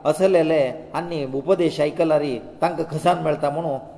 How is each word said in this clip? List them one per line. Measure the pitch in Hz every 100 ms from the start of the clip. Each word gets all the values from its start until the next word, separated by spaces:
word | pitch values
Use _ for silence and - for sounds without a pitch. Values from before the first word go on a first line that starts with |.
असलेले | 147 151 190 180 156 160 131 120 -
आनी | 151 175 165 131
उपदेश | 135 139 185 165 -
आयकला | 151 151 165 151
रे, | 147 120 - -
तांकां | 170 165 160
खसान | 156 175 175
मेळटा | 160 147 147
म्हणून | 151 165 135 -